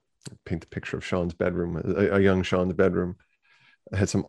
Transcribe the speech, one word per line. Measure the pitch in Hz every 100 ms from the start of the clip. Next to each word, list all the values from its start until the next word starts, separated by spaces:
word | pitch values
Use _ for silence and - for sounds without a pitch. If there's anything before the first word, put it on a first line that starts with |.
| _ _ - - -
paint | 82
the | -
picture | - - 80
of | -
Sean's | 92 87 87
bedroom, | 92 87 87 82
a, | 98 85 101 98
a |
young | 98 92
Sean's | 92 92 90
bedroom. | 85 95 92 87 90 _ _ _ _ _ _ -
It | 95
had | 101
some | 98